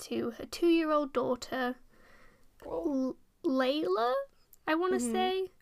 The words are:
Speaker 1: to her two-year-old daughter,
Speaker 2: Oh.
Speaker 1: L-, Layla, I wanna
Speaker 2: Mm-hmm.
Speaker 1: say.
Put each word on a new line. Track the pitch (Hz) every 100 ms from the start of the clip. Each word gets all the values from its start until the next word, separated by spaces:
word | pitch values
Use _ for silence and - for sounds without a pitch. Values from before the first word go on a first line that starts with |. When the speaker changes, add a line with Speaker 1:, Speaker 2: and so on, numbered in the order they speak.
| -
Speaker 1:
to | 233 233
her | 220
two-year-old | - - 339 330 311 302 277
daughter, | 247 262 240 - 254 247 254 - - - - - - - _ -
Speaker 2:
Oh. | 339 330 269 262 - _ _ 339
Speaker 1:
L-, |
Layla, | 262 254 302 349 403 480 539 554 - _ - -
I | 320
wanna | 370 370
Speaker 2:
Mm-hmm. | 240
Speaker 1:
say. | 370 370 381 381 -